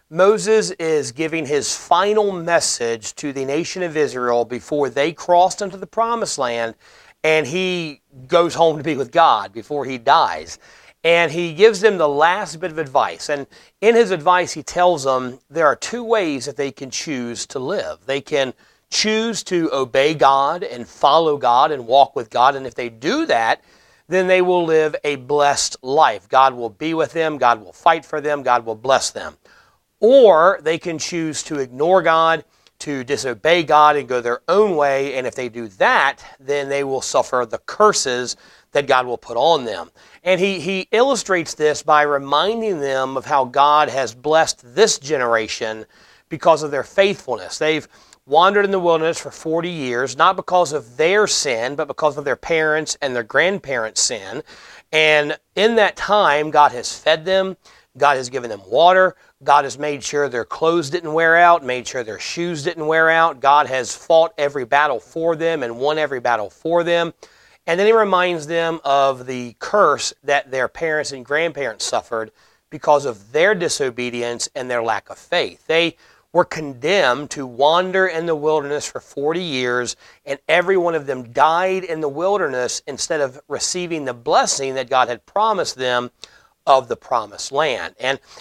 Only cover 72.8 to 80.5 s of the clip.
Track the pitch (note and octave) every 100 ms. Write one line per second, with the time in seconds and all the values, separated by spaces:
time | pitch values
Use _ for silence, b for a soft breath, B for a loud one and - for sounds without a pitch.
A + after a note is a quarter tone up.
72.8 | - D3 C3+ G2+ G#2 D3 F#3+ F#3+ E3 -
73.8 | C3 A#2+ B2 A#2+ A#2+ A#2 - C#3 B2+ A#2+
74.8 | A#2 G2+ - F#2+ - F3 G#2 F2+ - E3
75.8 | E3 - b b b F3 - D#3+ D3 B2
76.8 | D3 G3 C3+ B2+ D3 D3 C3 A#2+ D3 E3+
77.8 | F#3 F#3 F#3 E3 E3+ D3+ D#3 D#3 C#3 D3
78.8 | - - - C#3 D3 F3 F3 C3 B2+ B2
79.8 | A#2+ - b b C#3+ C#3 -